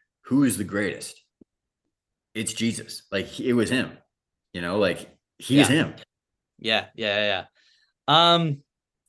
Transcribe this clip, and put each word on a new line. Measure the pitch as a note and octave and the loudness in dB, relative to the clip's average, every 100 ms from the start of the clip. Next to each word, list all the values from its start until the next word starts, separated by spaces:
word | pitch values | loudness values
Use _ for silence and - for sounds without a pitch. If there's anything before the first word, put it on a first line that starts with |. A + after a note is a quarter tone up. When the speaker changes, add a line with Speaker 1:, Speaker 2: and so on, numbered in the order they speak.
| _ _ - | _ _ -2
Speaker 1:
"Who | C3+ C#3 | 2 2
is | G2 | 0
the | |
greatest?" | G2 G2 G2 - - - _ _ _ _ _ _ _ _ _ _ _ | -4 -4 -4 -6 -12 -18 _ _ _ _ _ _ _ _ _ _ _
It's | A2 G#2+ | -8 -8
Jesus. | - A2+ - - - - | -2 -4 -4 -10 -16 -6
Like, | G2 F#2 | -6 -6
he, | - B2+ | -4 0
it | |
was | A#2+ G#2 | 2 2
him, | B2+ E2+ - _ _ _ _ _ | 0 -4 -10 _ _ _ _ _
you | F2+ | -10
know, | F2 G2+ | -4 0
like, | F#2+ E2 - _ _ _ | 0 -2 -10 _ _ _
he's | - C#3 B2 | 2 4 4
Speaker 2:
Yeah. | D3+ | 2
Speaker 1:
him. | - - - _ _ _ _ _ | 0 -6 -20 _ _ _ _ _
Speaker 2:
Yeah, | A2 A2 - - | -2 -2 -2 -6
yeah, | A2 G2+ | -2 0
yeah, | G#2 F#2+ - _ _ _ _ _ - | 0 -2 -8 _ _ _ _ _ 2
yeah. | D3+ E3+ E3+ | 4 6 4
Um, | E3 C#3 _ _ _ _ | 2 -4 _ _ _ _